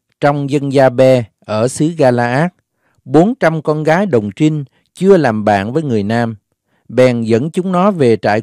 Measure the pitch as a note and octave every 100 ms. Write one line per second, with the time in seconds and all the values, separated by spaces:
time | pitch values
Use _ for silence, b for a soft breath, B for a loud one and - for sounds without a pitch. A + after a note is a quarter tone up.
0 | _ - C#3+ C#3+ C#3 C#3+ C#3 C3+ C3 B2
1 | C3 B2+ A2+ _ - G#2+ B2 - D3+ D#3+
2 | C3 A#2+ A#2+ B2+ F3 - _ _ _ _
3 | - C#3+ G3+ C4 D#3+ D#3+ D#3 D3+ D#3 E3+
4 | G#3 A#2+ G#2 - D#3 D3+ C3+ _ _ -
5 | F#3 F#3+ C3 G#2+ G#2 G2+ G#2 D3 D3 A2
6 | G2+ A#2 A#2 A2 _ _ _ _ - A#2+
7 | B2+ A#2+ A2 A2+ D#3 F#3 F#3 F3+ G3+ F3+
8 | B2 G#2+ A2+ G#2+